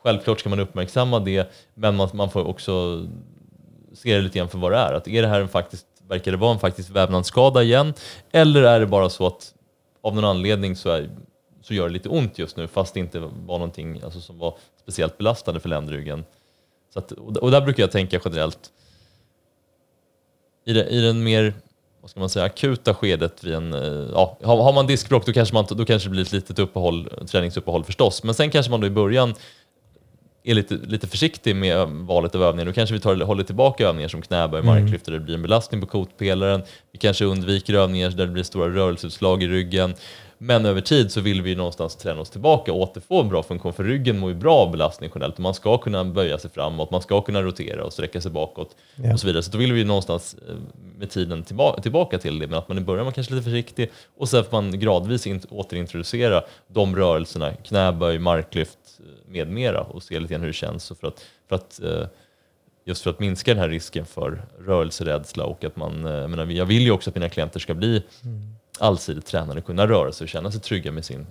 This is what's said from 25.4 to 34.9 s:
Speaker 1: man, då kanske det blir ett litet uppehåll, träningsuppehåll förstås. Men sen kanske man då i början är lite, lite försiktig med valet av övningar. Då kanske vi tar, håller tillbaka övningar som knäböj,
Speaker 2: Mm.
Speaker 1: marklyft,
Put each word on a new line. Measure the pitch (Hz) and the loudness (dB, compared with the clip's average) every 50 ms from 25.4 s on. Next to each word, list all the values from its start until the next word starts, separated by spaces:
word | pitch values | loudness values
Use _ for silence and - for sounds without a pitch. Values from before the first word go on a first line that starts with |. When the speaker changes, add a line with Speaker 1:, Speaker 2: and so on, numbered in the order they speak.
| 113 95 113 | 2 4 2
Speaker 1:
man, | 110 101 - | 2 0 0
då | 98 113 110 | -2 -2 2
kanske | - 113 101 92 98 | 2 2 2 0 -2
det | |
blir | 95 92 | -2 -2
ett | 90 - | -2 -2
litet | 101 95 - - 85 101 | -2 -4 -4 -4 -2 -2
uppehåll, | 98 - - 95 87 87 82 85 - - - - - | -2 -2 0 0 0 0 0 -2 -4 -8 -12 -14 -8
träningsuppehåll | - - 92 87 87 92 90 - 87 85 82 78 | -2 0 0 0 0 -4 -6 -4 -2 -2 -2 -2
förstås. | - - - 123 98 - - | -2 2 4 4 4 2 0
Men | - 113 110 | -4 -2 0
sen | - 151 151 | 2 2 2
kanske | 147 143 120 120 | 2 2 2 2
man | 120 113 | 0 0
då | 104 | 0
i | 98 | 0
början | 98 107 101 98 120 131 127 117 110 - - - - _ _ _ _ _ _ _ _ _ _ _ _ _ _ _ _ _ - | 2 2 2 2 4 2 2 2 0 -6 -12 -20 -20 _ _ _ _ _ _ _ _ _ _ _ _ _ _ _ _ _ 0
är | 120 117 | 2 2
lite, | 107 101 - 101 | 2 2 0 -4
lite | - - - 110 107 - | -6 -6 -6 -6 -6 -6
försiktig | 90 - - 160 160 - - - 113 95 | -6 -4 -2 -2 -2 -2 -2 -2 0 0
med | 95 95 92 85 92 90 78 | 2 2 2 2 2 2 0
valet | 73 78 90 90 90 87 82 85 - | -2 -6 -4 0 2 2 2 2 2
av | 92 | 2
övningar. | 90 85 82 85 82 | 4 4 2 2 -2
Då | 90 | -2
kanske | 92 120 113 104 110 | 0 0 0 0 0
vi | 104 | 0
tar, | - 104 95 | 2 2 2
håller | 90 - 101 101 98 95 | 2 2 0 0 -2 -2
tillbaka | - 95 117 135 139 131 - 110 90 | -2 2 4 4 4 4 2 2 2
övningar | 82 78 76 78 | 2 0 -4 -6
som | - 78 | -8 -8
knäböj, | - - 90 87 82 78 80 80 | -6 -2 0 0 0 0 0 2
Speaker 2:
Mm. | 82 - 110 104 104 | 4 6 6 6 6
Speaker 1:
marklyft, | 104 | 4